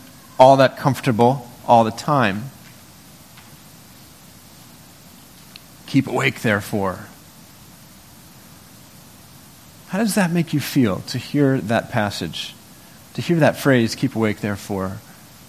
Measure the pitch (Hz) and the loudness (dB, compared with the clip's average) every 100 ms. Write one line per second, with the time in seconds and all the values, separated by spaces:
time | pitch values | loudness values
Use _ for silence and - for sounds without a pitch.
0 | - - - - 131 135 131 - 143 120 | -20 -20 -4 6 8 8 4 2 -4 -2
1 | 139 107 120 139 - - - 117 110 - | -2 2 2 0 -8 -6 2 4 4 -2
2 | - 143 104 104 135 - - - - - | -2 0 0 -2 -10 -18 -20 -20 -20 -20
3 | - - - - - - - - - - | -20 -20 -20 -20 -20 -20 -20 -20 -20 -20
4 | - - - - - - - - - - | -20 -20 -20 -20 -20 -20 -20 -20 -20 -20
5 | - - - - - - - - - 139 | -20 -20 -20 -20 -20 -20 -20 -20 -4 -2
6 | 135 117 131 - 117 101 - 104 95 90 | -2 -4 -4 -4 -2 -2 -2 -6 -6 -8
7 | 104 - - - - - - - - - | -14 -20 -20 -20 -20 -20 -20 -20 -20 -20
8 | - - - - - - - - - - | -20 -20 -20 -20 -20 -20 -20 -20 -20 -20
9 | - - - - - - - - - 185 | -20 -20 -20 -20 -20 -20 -20 -20 -10 -4
10 | 226 202 175 175 160 143 - 143 110 92 | -2 0 0 0 -2 -4 -2 0 0 0
11 | - 123 - 143 139 135 101 113 - 113 | -8 -10 -4 0 2 0 0 -2 -2 -2
12 | 104 - 85 - - - - - - - | -2 -4 -10 -10 -14 -16 -20 -20 -20 -20
13 | - - 143 170 127 - 143 123 113 - | -16 -10 -2 2 2 2 2 2 2 -2
14 | 127 110 107 101 107 98 - 98 95 107 | -4 -2 -2 -2 -6 -6 -6 -6 -6 -10
15 | - - - - | -18 -20 -20 -20